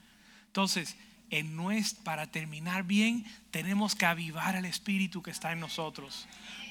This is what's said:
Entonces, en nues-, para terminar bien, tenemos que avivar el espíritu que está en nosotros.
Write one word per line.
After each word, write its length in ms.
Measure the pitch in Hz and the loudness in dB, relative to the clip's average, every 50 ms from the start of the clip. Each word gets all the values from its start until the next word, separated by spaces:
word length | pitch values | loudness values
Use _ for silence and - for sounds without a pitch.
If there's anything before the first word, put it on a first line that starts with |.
| - - - - - - - - - | -20 -20 -20 -20 -20 -20 -20 -20 -20
Entonces, 500 | _ _ 190 196 185 - 190 151 - - - - - - - - - | _ _ 2 4 4 4 2 0 -2 -8 -12 -18 -20 -20 -20 -10 -2
en 260 | 156 151 156 156 156 | -2 -2 -2 -2 -4
nues-, 460 | 160 175 190 214 220 202 - - - | -2 0 0 2 2 0 0 -2 -4
para 300 | - 170 156 151 156 151 | -4 -4 -4 -4 -4 -4
terminar 540 | - 160 156 156 151 151 160 175 180 190 190 | -6 -6 -6 -6 -8 -6 -4 -2 0 0 2
bien, 380 | 175 202 208 214 226 233 240 214 - - - - - | 4 6 6 6 6 4 2 -2 -6 -14 -18 -16 -6
tenemos 420 | - 160 160 185 196 202 214 202 - | -4 -2 0 2 2 2 2 2 2
que 140 | - 190 | 4 4
avivar 480 | 170 170 165 170 160 151 165 156 180 190 | 4 4 4 -2 -4 -4 -2 0 0 0
el 100 | 185 185 | 0 -2
espíritu 560 | 180 - - - 208 196 190 190 185 - 175 | -2 -4 -4 -2 0 2 2 2 0 -2 -6
que 80 | - 170 | -8 -6
está 220 | 160 - - 160 | -8 -4 -4 -2
en 80 | 165 165 | -2 -2
nosotros. 680 | 165 143 - - 160 160 - - 139 139 - - - - - - - - - - - - | -4 -6 -4 -4 -4 -4 -4 -8 -12 -10 -12 -12 -12 -14 -16 -18 -16 -14 -14 -12 -12 -8